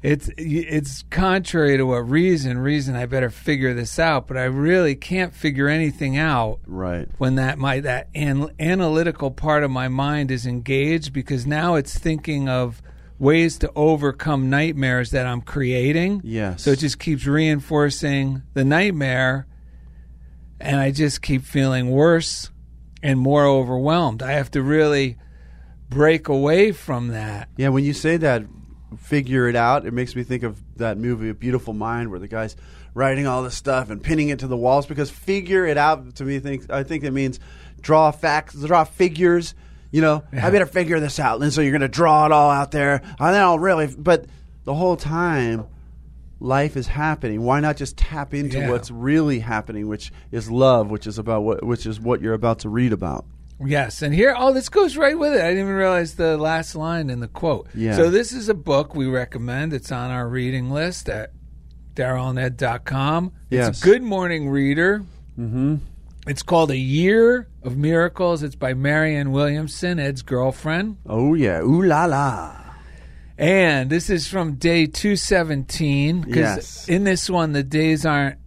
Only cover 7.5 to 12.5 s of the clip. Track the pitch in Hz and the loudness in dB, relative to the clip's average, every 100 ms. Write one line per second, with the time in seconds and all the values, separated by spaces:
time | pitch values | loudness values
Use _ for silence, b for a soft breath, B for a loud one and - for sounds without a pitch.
7.5 | 143 135 131 143 127 - 151 147 139 151 | -2 -2 -2 -2 -6 -6 -4 -2 -2 -4
8.5 | - 156 185 175 156 170 - 139 127 156 | -4 -2 0 2 2 0 -2 -6 -4 0
9.5 | 151 143 127 127 131 139 147 139 131 123 | 2 0 -2 -4 -2 -2 -2 -2 -4 -4
10.5 | 123 117 135 139 165 151 135 127 135 123 | -6 -2 0 2 0 -2 -8 -4 -4 -2
11.5 | 151 170 165 135 - 170 156 156 147 135 | -2 2 0 0 -2 -2 -2 -2 -4 -2